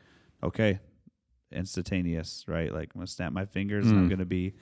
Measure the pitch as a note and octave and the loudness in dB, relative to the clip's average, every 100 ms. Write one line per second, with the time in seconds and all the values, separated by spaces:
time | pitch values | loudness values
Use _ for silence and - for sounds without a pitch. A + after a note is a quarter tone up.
0 | _ _ _ _ - - A2 F#2+ - _ | _ _ _ _ -2 2 2 2 -4 _
1 | _ _ _ _ _ - F#2 - E2+ F#2 | _ _ _ _ _ -8 -6 -6 -2 -2
2 | F2 E2 D#2 - - E2 E2 D#2 D#2 - | 0 -2 -6 -10 -6 -4 -2 -4 -8 -10
3 | F#2 - F2+ F#2 G2 F#2+ G2 G#2 A2+ G#2 | -10 -8 -6 -4 -4 -4 -2 2 6 6
4 | F2+ F#2 F2+ F#2 F#2 - | 6 4 0 0 -2 -6